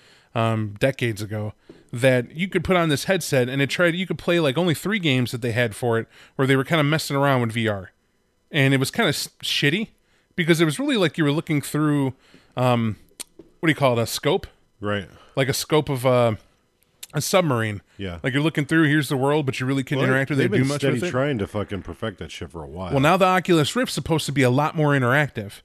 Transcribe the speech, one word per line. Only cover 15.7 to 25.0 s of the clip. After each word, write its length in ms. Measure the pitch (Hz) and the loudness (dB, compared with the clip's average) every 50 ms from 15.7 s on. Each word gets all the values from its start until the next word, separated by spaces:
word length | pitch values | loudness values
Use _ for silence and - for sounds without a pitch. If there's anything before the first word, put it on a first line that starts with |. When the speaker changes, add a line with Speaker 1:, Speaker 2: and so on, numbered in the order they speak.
| 160 151 147 - | 0 0 0 0
Speaker 1:
of, 160 | 143 127 123 | -4 0 2
uh, 280 | 135 127 123 120 117 110 - - _ _ _ _ _ _ _ _ _ _ _ - - - | 2 4 4 4 2 2 -2 -8 _ _ _ _ _ _ _ _ _ _ _ -20 -8 -6
a 60 | 151 - | -6 -4
submarine. 580 | - - 190 180 151 127 117 110 107 104 95 - _ _ | 2 2 2 2 4 2 0 0 -2 -4 -8 -12 _ _
Speaker 2:
Yeah. 220 | - 101 92 85 82 - | -10 -10 -8 -8 -6 -6
Speaker 1:
Like, 120 | 139 120 | -2 -2
you're 80 | 143 151 | 0 0
looking 240 | 160 - 156 143 | 0 0 -2 -2
through, 220 | - 160 160 165 143 | 2 4 4 4 4
here's 200 | 147 156 143 - | 4 2 2 0
the 80 | 151 | 0
world, 300 | 127 131 139 147 156 151 | 0 2 2 2 2 0
but 120 | 127 - - | -2 -4 -2
you 60 | 131 | -2
really 180 | 127 139 139 127 | -2 -2 -2 -2
couldn't 180 | - 147 131 131 | -2 -2 0 2
Speaker 2:
Well, 80 | 127 | 2
Speaker 1:
interact 180 | 131 135 135 - | 2 2 0 0
with 100 | 151 135 | 0 0
it, 40 | 127 | 0
Speaker 2:
they've 80 | 120 | 2
Speaker 1:
do 80 | 208 190 | 2 2
Speaker 2:
been 100 | 127 135 | 0 0
Speaker 1:
much 120 | 143 139 | 0 0
Speaker 2:
steady 140 | 139 135 127 | 0 0 0
Speaker 1:
with 100 | 120 110 | 0 -2
it. 60 | 180 | -2
Speaker 2:
trying 280 | 123 127 139 147 143 110 | -2 -2 0 0 0 -2
to 80 | 98 | -4
fucking 340 | - - 104 98 - 101 92 85 | -4 -4 -6 -4 -4 -6 -8 -8
perfect 360 | - 85 - - 113 95 - | -10 -10 -8 -8 -8 -8 -10
that 120 | 90 - | -14 -14
shit 200 | - - - 80 | -12 -14 -14 -12
for 120 | - 82 76 | -12 -12 -12
a 40 | |
while. 240 | 67 73 87 92 85 | -12 -10 -10 -6 -2
Speaker 1:
Well, 100 | 143 135 | 0 2
now 160 | 135 156 180 | 2 2 4
the 80 | 185 190 | 4 4
Oculus 500 | 185 185 185 - - 175 165 147 - - | 2 2 2 2 2 2 2 2 2 0
Rift's 200 | 240 262 - - | -2 -4 -2 -4
supposed 320 | - 139 - 165 151 - | -6 -4 -2 -2 -2 -2
to 60 | - 139 | -2 0
be 100 | 143 131 | 2 2
a 80 | 123 | 4
lot 260 | 123 139 147 156 - | 4 2 0 0 0
more 140 | 160 151 147 143 | 0 2 2 2
interactive. 720 | 139 | 2